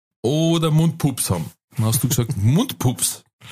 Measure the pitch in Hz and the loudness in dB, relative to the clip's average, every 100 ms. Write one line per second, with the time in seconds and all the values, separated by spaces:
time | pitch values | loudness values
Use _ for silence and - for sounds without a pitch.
0 | _ _ 113 156 165 165 165 156 165 160 | _ _ -2 2 2 2 2 2 2 0
1 | 147 131 - 90 - - _ - 110 113 | -2 -2 -2 -4 -4 -14 _ -2 0 0
2 | 127 - 117 101 107 160 269 - 247 - | 0 0 -2 0 2 2 0 -2 -2 -2
3 | - - _ _ - | -6 -6 _ _ -18